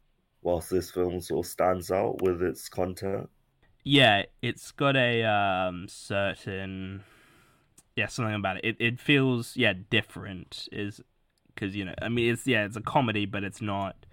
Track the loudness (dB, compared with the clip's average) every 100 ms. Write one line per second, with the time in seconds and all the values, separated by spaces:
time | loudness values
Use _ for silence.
0 | _ _ _ _ -2 -2 0 -2 0 0
1 | 0 -2 -2 -2 -2 0 2 0 0 0
2 | 0 0 0 2 0 -2 -6 -4 -4 -4
3 | -4 -4 -6 _ _ _ _ _ 4 6
4 | 8 6 2 _ -6 -6 -10 -2 2 4
5 | 4 4 2 2 2 2 0 -4 -10 -14
6 | -4 -2 -2 -4 -8 -8 -6 -8 -8 -12
7 | -16 -20 -20 _ _ _ _ _ _ -6
8 | -4 -2 -2 0 -2 -2 -4 0 0 0
9 | 4 4 4 2 -2 0 0 0 0 0
10 | 0 -8 -12 -12 -14 -16 -12 -8 -8 -8
11 | -18 _ _ _ _ -8 -6 -4 -6 -6
12 | -2 2 2 2 2 2 2 -4 -2 2
13 | 2 0 -2 -4 -6 -6 -4 -2 -4 -8
14 | -18